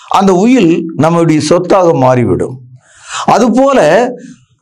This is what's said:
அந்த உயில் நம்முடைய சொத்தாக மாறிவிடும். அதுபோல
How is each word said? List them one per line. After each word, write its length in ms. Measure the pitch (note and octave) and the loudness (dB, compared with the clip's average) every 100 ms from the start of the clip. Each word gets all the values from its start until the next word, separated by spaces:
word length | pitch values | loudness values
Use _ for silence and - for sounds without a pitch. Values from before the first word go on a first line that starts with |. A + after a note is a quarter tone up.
| - | -6
அந்த 240 | F#3 G3 | 0 0
உயில் 520 | F3+ A#3 C4 E3 F3+ - - | 2 2 2 2 0 -4 -2
நம்முடைய 440 | D#3+ E3+ E3 D#3 | 0 0 0 0
சொத்தாக 540 | - F3 F3+ G3 E3+ | 0 0 0 0 2
மாறிவிடும். 680 | D3 B2+ B2 G#2+ E2+ - - - - _ _ - - - | 2 2 0 0 -4 -6 -12 -20 -20 _ _ -16 -8 -2
அதுபோல 840 | F3+ A#3+ A3+ C#4 B3+ D3+ F#3+ B3 - - - _ _ | 0 0 0 0 2 2 2 -2 -6 -18 -20 _ _